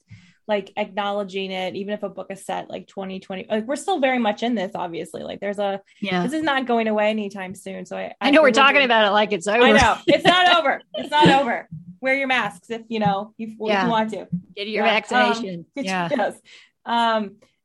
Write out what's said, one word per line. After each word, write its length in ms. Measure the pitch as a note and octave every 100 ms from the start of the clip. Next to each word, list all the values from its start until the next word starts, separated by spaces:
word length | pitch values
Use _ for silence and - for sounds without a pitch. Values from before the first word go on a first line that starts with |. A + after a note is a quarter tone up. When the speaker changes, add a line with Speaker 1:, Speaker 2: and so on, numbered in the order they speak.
| _ - _ _ -
Speaker 1:
like, 240 | G#3 G3 -
acknowledging 760 | G3+ F#3+ G3+ G3+ G3+ F#3+ F#3+
it, 240 | F#3 F#3 E3+
even 180 | G3+
if 100 | G#3
a 60 | G3+
book 180 | F#3+ F#3
is 160 | F#3+ -
set, 240 | F3+ F3
like, 180 | F3+ F3+
twenty 320 | - F#3+ F#3+
twenty, 260 | - F#3+ -
like, 180 | A3 A3
we're 80 | C#4+
still 240 | G4+ F#4
very 200 | C4 B3+
much 240 | A3 G#3+
in 120 | A#3 A3+
this, 160 | F#3 F3+
obviously. 480 | F3 E3 F3 -
Like, 160 | - -
there's 200 | G3+ G3+
a, 220 | G3+ G3 - _
Speaker 2:
Yeah. 220 | G3 F3+
Speaker 1:
this 100 | F3+
is 100 | D#4
not 240 | D#4 C4+ B3
going 200 | A#3 A3
away 220 | G#3+ G#3
anytime 440 | A3 G3+ G3 F#3 F#3
soon. 300 | F#3+ F#3+ F#3
So 120 | F#3+
I, 160 | F#3+ -
Speaker 2:
I 100 | B3
know 80 | D4
Speaker 1:
I 20 |
Speaker 2:
we're 40 | D4
Speaker 1:
think 60 | A#3
we'll 60 | C#4
Speaker 2:
talking 160 | C#4
Speaker 1:
be 40 | C4
Speaker 2:
about 220 | A3+ G#3
it 40 |
like 220 | G#3 G#3
it's 140 | G3 G3+
over. 140 | A3 B3
Speaker 1:
I 60 |
know. 240 | D4+ A#3 F#3 -
It's 160 | D4 F4+
not 300 | F4+ F4+ F4
Speaker 2:
<laughs> 40 |
Speaker 1:
over. 220 | C#4 G3 -
It's 180 | D#4 -
not 160 | D4 D4+ C4+
over. 260 | C#4 F3+ - D#3 - -
Wear 160 | C4 C4+
your 120 | C4+
masks 420 | B3+ G#3 F3+ -
if, 140 | A3+ A3+
you 120 | A3+
know, 340 | G#3 G3 G#3+ -
if, 100 | A3
if 60 | A3
Speaker 2:
Yeah. 260 | G#3+ G3+ F#3+
Speaker 1:
you 40 |
want 200 | A3+ A3
to. 160 | F#3+ F3 F3+ - -
Speaker 2:
Get 120 | G3+
your 180 | G#3+ A3
Speaker 1:
Yeah. 40 |
Um, 40 | G#3+
Speaker 2:
vaccination. 720 | G#3 B3 A#3+ A#3 G#3 F3 -
Speaker 1:
<laughs> 40 | -
get 100 | F#3+
Speaker 2:
Yeah. 240 | F#3 E3+
Speaker 1:
your, 80 | C#4+
yes. 220 | F#3+ - _ - _ _ A3+
Um, 500 | A#3 A#3 A3 G3+ - _ _